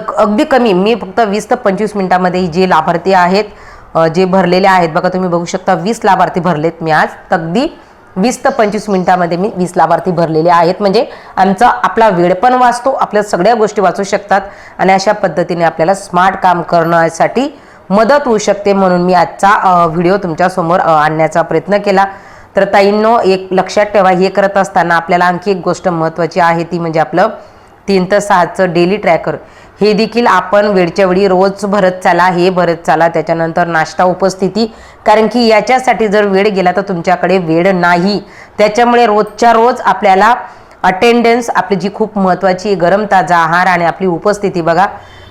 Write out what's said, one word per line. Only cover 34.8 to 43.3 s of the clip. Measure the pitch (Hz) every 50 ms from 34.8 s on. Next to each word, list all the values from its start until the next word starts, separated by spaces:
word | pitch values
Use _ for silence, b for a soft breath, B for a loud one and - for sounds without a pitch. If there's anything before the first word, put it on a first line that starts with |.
| B B B B -
कारण | - 214 208 220
की | 214 214 240 240
याच्यासाठी | 226 220 214 196 - 254 262 254 - 233 190 220 214
जर | 190 214 208
वेळ | 208 190 190 196 214
गेला | 202 190 185 180 180
तर | 208
तुमच्याकडे | 190 190 196 170 165 - 180 175 - 175 185 190
वेळ | 180 160 160 165 170 196 196
नाही. | 180 175 175 180 175 175 - 208 185 B B B B B B B -
त्याच्यामुळे | 208 214 214 226 240 240 240 240 240
रोजच्या | 220 208 208 208 208 - - 240 233 226
रोज | 226 226 226 220 -
आपल्याला | - - 190 185 - 202 190 190 202 220 247 254 B B B B B B B B -
अटेंडन्स | 185 185 185 233 240 233 240 233 233 233 247 240 -
आपली | - - 185 - 202
जी | 185 156 202 196
खूप | - 220 202 - 202
महत्त्वाची, | 190 185 180 175 196 190 185 185 - 208 202
गरम | 175 165 175 180 202 214 202
ताजा | 208 190 175 156